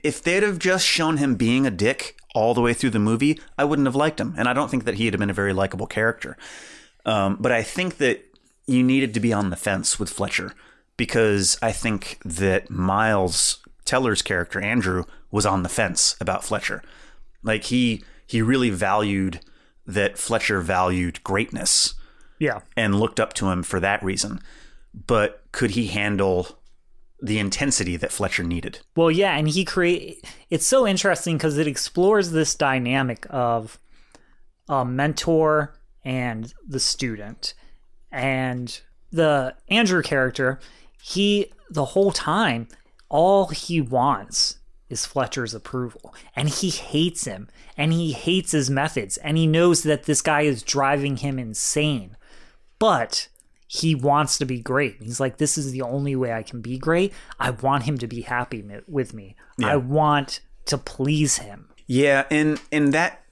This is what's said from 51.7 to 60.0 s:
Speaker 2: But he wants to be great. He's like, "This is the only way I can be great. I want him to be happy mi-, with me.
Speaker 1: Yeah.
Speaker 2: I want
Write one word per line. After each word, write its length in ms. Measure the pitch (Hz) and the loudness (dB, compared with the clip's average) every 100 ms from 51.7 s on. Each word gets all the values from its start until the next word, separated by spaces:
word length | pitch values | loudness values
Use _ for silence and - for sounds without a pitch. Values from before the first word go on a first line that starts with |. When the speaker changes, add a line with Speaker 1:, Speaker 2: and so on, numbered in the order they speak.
| 151 151 131 92 107 - - - - - _ | 0 0 -2 -6 -16 -20 -20 -20 -20 -20 _
Speaker 2:
But 500 | 220 151 113 - - - _ _ - | 2 4 0 -4 -8 -14 _ _ -12
he 280 | - 165 | -2 0
wants 440 | 147 139 143 147 - | 2 4 2 2 -2
to 60 | |
be 160 | 131 127 | -4 -6
great. 360 | 113 131 135 - | -2 0 0 -4
He's 160 | 110 120 | -10 -4
like, 200 | 131 127 | -4 0
"This 200 | 147 156 | 0 0
is 140 | 135 | -4
the 100 | 127 | -6
only 320 | 123 135 139 | -4 -4 -2
way 180 | 131 123 | -2 -2
I 100 | 113 | -4
can 160 | 107 123 | -8 -12
be 180 | 113 127 | -8 -4
great. 340 | 156 170 202 - - - | 0 2 0 -4 -16 -6
I 100 | 127 | -4
want 320 | 120 135 139 | -2 0 0
him 160 | 120 139 | 0 -4
to 80 | 117 | -6
be 140 | 120 | -8
happy 400 | - 123 123 113 | -4 -4 -4 -8
mi-, 180 | 101 101 - | -12 -16 -6
with 260 | 143 120 | -4 -4
me. 220 | 110 98 - - - | -8 -18 -20 -12 -4
Speaker 1:
Yeah. 100 | 123 | 0
Speaker 2:
I 40 | 143 | 0
want 640 | 127 151 | 2 2